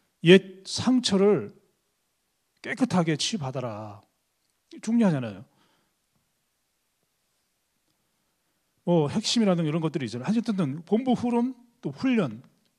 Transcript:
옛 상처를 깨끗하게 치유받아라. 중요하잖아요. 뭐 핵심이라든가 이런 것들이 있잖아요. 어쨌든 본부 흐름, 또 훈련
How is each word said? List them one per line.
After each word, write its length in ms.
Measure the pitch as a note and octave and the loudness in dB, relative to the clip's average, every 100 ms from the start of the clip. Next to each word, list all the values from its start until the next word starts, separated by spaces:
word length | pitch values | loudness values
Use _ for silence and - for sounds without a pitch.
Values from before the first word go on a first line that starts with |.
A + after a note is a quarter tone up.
| _ _ | _ _
옛 380 | E3 F#3+ F#3+ - - | 8 8 6 -16 -10
상처를 880 | - A#3+ B3+ A#3+ G3 G3+ E3 G#2 - _ _ _ _ _ _ _ _ _ _ | -4 0 0 2 2 2 2 -2 -14 _ _ _ _ _ _ _ _ _ _
깨끗하게 540 | - C4 C4 F3+ E3 D3+ | -10 -4 -2 0 0 -2
치유받아라. 840 | - G#3+ C3 C3 B2 G#2 G#2+ G#2 _ _ _ _ _ _ _ D#4+ | -4 -6 -8 -8 -8 -10 -14 -18 _ _ _ _ _ _ _ -12
중요하잖아요. 640 | A3 A#3 G3+ C#3+ A#2 F#2 - _ _ _ _ _ _ _ _ _ _ _ _ _ _ _ _ _ _ _ _ _ _ _ _ _ _ _ _ _ _ _ _ _ | -2 2 2 2 -4 -10 -18 _ _ _ _ _ _ _ _ _ _ _ _ _ _ _ _ _ _ _ _ _ _ _ _ _ _ _ _ _ _ _ _ _
뭐 240 | - E3+ C#3+ | 0 2 2
핵심이라든가 600 | A3 - A#3 G3+ F3 D3+ | -2 -2 0 2 2 0
이런 120 | E3 | -2
것들이 240 | D#3+ D#3 A#2 | -2 -4 -6
있잖아요. 220 | A#2+ C3+ | -6 -2
어쨌든 540 | A3+ A#3 F#3+ C#3+ D#3 | -2 -2 -2 -2 -4
본부 280 | - A3 C4 | -2 -2 0
흐름, 420 | A#3 A#3+ A#3+ B3+ - _ _ | 0 0 0 -2 -6 _ _
또 100 | - | -10
훈련 520 | - C4 A#3 C#3 A2 - _ _ | -4 0 0 0 -6 -18 _ _